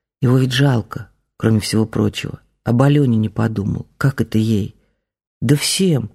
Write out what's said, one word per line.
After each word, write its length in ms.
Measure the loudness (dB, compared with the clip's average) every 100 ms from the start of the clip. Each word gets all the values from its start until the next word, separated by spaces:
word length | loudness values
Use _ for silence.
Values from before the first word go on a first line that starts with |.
| _ _
Его 180 | 2 2
ведь 140 | 2
жалко». 580 | 2 2 0 -2 -10 -16 _ _ -4
кроме 240 | 0 0
всего 260 | 0 -2 -2
прочего. 540 | -2 -2 -4 -10 -14 _ _ -2
Об 140 | 2
Алене 340 | 4 4 2 0
не 140 | 0
подумал. 560 | -2 -2 -2 -4 -6 -8 -4
Как 240 | -2 -2
это 160 | -2 -2
ей? 400 | 0 0 -4 -10 _ _ _ _ _ _
Да 160 | 0 0
всем, 540 | 0 0 0 0 -2